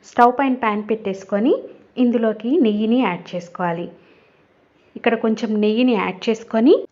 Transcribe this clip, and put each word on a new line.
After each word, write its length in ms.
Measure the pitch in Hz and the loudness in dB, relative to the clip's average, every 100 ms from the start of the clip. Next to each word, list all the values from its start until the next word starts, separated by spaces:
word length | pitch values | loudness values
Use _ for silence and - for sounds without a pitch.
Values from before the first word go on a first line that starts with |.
| - | -6
స్టవ్ 260 | - 240 247 | 4 4 4
పైన 140 | 277 254 226 | -2 0 -2
ప్యాన్ 240 | 208 214 | -4 -4
పెట్టేసుకొని 640 | 214 202 190 - 202 240 523 - - - - | -4 -4 -8 -4 -2 0 0 -4 -20 -18 0
ఇందులోకి 480 | 247 233 226 214 233 320 226 | 0 2 0 -2 -2 2 2
నెయ్యిని 340 | 208 220 240 220 | 2 0 2 0
యాడ్ 180 | 175 - | -4 -8
చేసుకోవాలి. 560 | 175 175 - 175 170 175 - _ _ _ _ _ _ _ _ _ - | -12 -12 -6 -4 -4 -8 -14 _ _ _ _ _ _ _ _ _ -4
ఇక్కడ 180 | 240 226 | -2 0
కొంచెం 260 | 226 220 220 214 | -2 -2 -2 0
నెయ్యిని 320 | 208 214 254 220 | 0 2 2 2
యాడ్ 180 | 185 190 - | -2 -4 -4
చేసుకొని 480 | 220 - 226 247 508 - | -4 -2 2 4 4 2